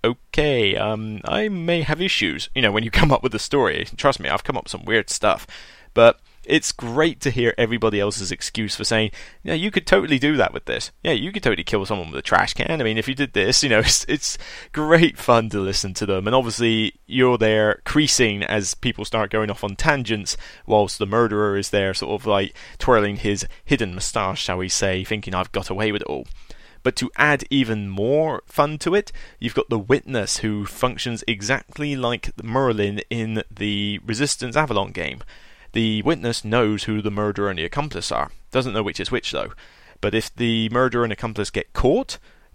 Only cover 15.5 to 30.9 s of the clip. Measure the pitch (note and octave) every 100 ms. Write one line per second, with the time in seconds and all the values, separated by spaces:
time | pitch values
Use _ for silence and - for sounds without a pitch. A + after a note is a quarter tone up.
15.5 | G#2 F#2+ F#2+ G2 F#2 G2+ F#2+ G2 C3 A#2
16.5 | A2 A#2 A2+ A2 - - B2+ B2+ A#2+ A2
17.5 | G#2+ G#2+ - - D3+ D#3 - A#2 G2+ G2
18.5 | G#2+ F#2+ - B2 A2 G#2 A2+ G2+ A2 G#2+
19.5 | G2+ G#2 G2 E3 C#3+ A2+ G#2+ G2 - -
20.5 | - - G#2+ G2 - G2 A2 A#2 G#2 G#2
21.5 | G2 G2 G#2 F#2+ F#2 - G2+ A2+ G2 F#2
22.5 | - - - - A#2 G#2 G2+ G#2+ G2+ -
23.5 | - - C3+ G#2 F2+ - A#2 F#2+ F#2 -
24.5 | F2+ F#2 - G2 F#2 F#2+ G#2+ G2 F#2 F#2
25.5 | - F#2 F#2+ A2 G#2 - C#2+ B1 - -
26.5 | - - - B2+ - C3 - D3 C#3+ -
27.5 | C#3 A#2 G#2+ G2+ F#2+ A2 D3 D#3 B2 -
28.5 | - D3+ D3+ - G3 - - - - A#2+
29.5 | A#2 - A2+ G2+ C3+ - B2+ G2 - A2
30.5 | G#2 G2+ - B2+